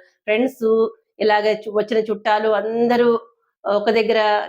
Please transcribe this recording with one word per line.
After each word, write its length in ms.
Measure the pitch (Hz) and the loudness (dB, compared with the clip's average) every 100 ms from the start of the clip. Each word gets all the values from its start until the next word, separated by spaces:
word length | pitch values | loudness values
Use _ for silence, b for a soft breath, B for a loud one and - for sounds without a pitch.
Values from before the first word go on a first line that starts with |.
| B B | B B
ఫ్రెండ్స్, 640 | - 214 262 262 220 226 226 - _ - | -4 0 0 -2 0 0 0 -4 _ -4
ఇలాగే 420 | 214 208 214 214 214 | 0 2 0 -2 -4
చు-, 40 | |
వచ్చిన 260 | 208 208 220 | -4 -2 -2
చుట్టాలు 500 | 214 202 220 214 220 | -2 -4 -2 0 0
అందరూ 680 | 208 214 226 240 240 240 226 - _ _ _ 196 | -2 -2 -2 0 2 2 0 -4 _ _ _ -2
ఒక 240 | 202 208 | -2 0
దగ్గర 580 | 226 214 226 214 208 | 0 2 2 2 0